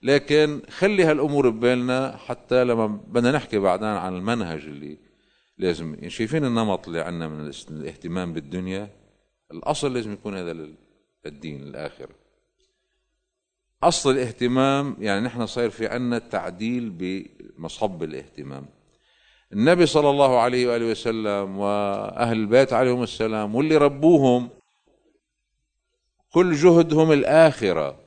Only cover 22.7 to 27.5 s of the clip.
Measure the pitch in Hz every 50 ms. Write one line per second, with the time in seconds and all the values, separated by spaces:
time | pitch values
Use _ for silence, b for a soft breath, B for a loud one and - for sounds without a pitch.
22.7 | 127 113 131 127 123 123 120 104 - - 113 110 110 107 107 104 104 120 147 156
23.7 | 156 151 147 143 139 135 147 165 175 151 139 131 123 123 123 120 - - _ _
24.7 | _ _ _ _ _ _ _ _ _ _ _ _ _ _ _ _ _ _ _ _
25.7 | _ _ _ _ _ _ _ _ _ _ _ _ _ 165 180 180 160 143 151 180
26.7 | 170 170 165 160 151 156 160 160 156 143 131 - 143 160 165 160